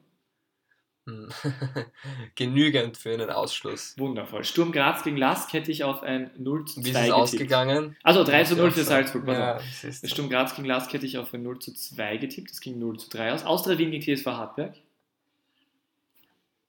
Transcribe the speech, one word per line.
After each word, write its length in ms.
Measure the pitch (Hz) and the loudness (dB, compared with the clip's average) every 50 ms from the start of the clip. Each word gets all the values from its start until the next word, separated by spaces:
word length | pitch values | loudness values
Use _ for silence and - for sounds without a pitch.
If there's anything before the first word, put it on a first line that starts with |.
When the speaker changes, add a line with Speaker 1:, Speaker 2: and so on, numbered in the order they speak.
| _ _ _ _ _ _ _ _ _ _ _ _ _ _ _ _ _ _ _ _ - | _ _ _ _ _ _ _ _ _ _ _ _ _ _ _ _ _ _ _ _ -16
Speaker 1:
Hm. 220 | - 113 110 107 107 - - - 147 135 - 139 131 - 135 | -14 -14 -14 -14 -14 -10 -6 -4 -4 -4 -4 -6 -6 -6 -6
<laughs> 540 | 117 - _ - - 135 135 127 117 107 - | -10 -10 _ -18 -14 -14 -12 -12 -12 -10 -6
Genügend 640 | - 127 123 131 139 151 156 143 135 117 117 110 | -4 -2 2 4 4 6 6 4 2 2 0 -4
für 140 | - - 113 113 | -8 -6 -4 -4
einen 160 | 113 113 104 | -2 -2 -2
Ausschluss. 680 | - - 101 107 - - - 104 104 104 - - - | -2 -2 -2 -2 -4 -6 -6 -8 -8 -8 -10 -10 -8
Speaker 2:
Wundervoll. 460 | - 135 135 127 110 101 - 104 107 113 | -6 -4 -4 -4 -6 -8 -8 -6 -6 -6
Sturm 280 | - - - 170 170 | -2 0 2 2 2
Graz 320 | 165 147 139 143 165 - - | 4 4 4 4 4 2 0
gegen 140 | 156 147 | -2 0
Lask 340 | 143 135 135 175 185 - - - | 2 4 4 2 2 -2 -4 -4
hätte 180 | 160 156 160 | -4 -2 -2
ich 120 | 156 151 147 | -4 -2 -2
auf 200 | 135 135 - - | -2 -2 -2 -4
ein 260 | 139 131 131 127 131 - | -4 -4 -4 -4 -6 -10
null 280 | - 127 131 143 160 151 | -8 -4 -4 -2 -4 -4
zu 160 | - - 135 | -6 -8 -6
zwei 40 | 123 | -2
Speaker 1:
Wie 40 | 127 | 0
ist 60 | 127 | 2
es 60 | 131 | 2
Speaker 2:
getippt. 120 | 117 120 - | 4 6 6
Speaker 1:
ausgegangen? 840 | 113 120 123 - 113 139 131 131 127 127 131 139 147 156 151 151 - - | 6 6 4 2 0 0 2 2 4 4 4 2 2 0 -2 -6 2 6
Speaker 2:
Also 200 | - 175 190 165 | 8 8 8 8
drei 200 | 143 143 151 165 | 6 6 6 6
zu 120 | 156 175 | 4 4
null 140 | 170 170 175 | 4 4 4
für 120 | - 165 | 4 4
Speaker 1:
Ja, 40 | 147 | 2
Speaker 2:
Salzburg, 400 | 131 147 135 135 135 - 127 - | 4 4 4 4 2 -2 -4 -2
pardon. 160 | 131 127 123 | 0 0 0
Speaker 1:
ja, 180 | 120 123 120 117 | 0 0 -2 -4
siehst 440 | 127 127 - - - 139 131 - - | -6 -10 -12 -12 -10 -12 -12 -10 -8
du. 40 | |
Speaker 2:
Sturm 220 | 139 - - 147 135 | -6 -4 -4 -2 0
Graz 260 | 127 127 131 127 - | 2 2 2 2 -2
gegen 120 | - 139 | -4 -2
Lask 260 | 131 127 127 131 - - | 0 0 0 -2 -2 -4
hätte 140 | 139 135 | -4 -4
ich 100 | 131 131 | -4 -6
auf 160 | 127 120 - - | -6 -8 -8 -8
ein 80 | 120 | -8
null 160 | 120 120 127 | -8 -8 -8
zu 160 | 127 - - 110 | -10 -12 -14 -12
zwei 440 | - - - - - 107 104 107 | -12 -12 -10 -8 -6 -4 -4 -4
getippt. 340 | 113 139 131 - - 90 - | -4 -4 -6 -8 -10 -14 -14
Das 100 | - - | -14 -14
ging 160 | - 131 123 | -12 -10 -8
null 220 | 120 117 113 110 113 | -6 -6 -6 -6 -8
zu 100 | - - | -10 -10
drei 240 | - 110 113 113 131 | -8 -4 -2 -2 -2
aus. 100 | 160 - | -2 0
Austria 360 | - 165 165 175 190 180 156 | 0 0 2 2 2 2 2
Wien 100 | 165 160 | 2 0
gegen 140 | 156 147 151 | -2 -2 -2
T 80 | - 143 | 0 0
S 80 | 131 | 0
V 120 | - 131 120 | 0 -2 -4
Hartberg. 380 | 117 110 110 - - 151 - - - _ _ _ _ _ _ _ _ _ _ _ _ _ _ _ _ _ _ _ _ _ _ _ _ _ _ _ _ _ _ _ _ _ _ _ _ _ | -4 -6 -8 -6 -6 -8 -8 -8 -16 _ _ _ _ _ _ _ _ _ _ _ _ _ _ _ _ _ _ _ _ _ _ _ _ _ _ _ _ _ _ _ _ _ _ _ _ _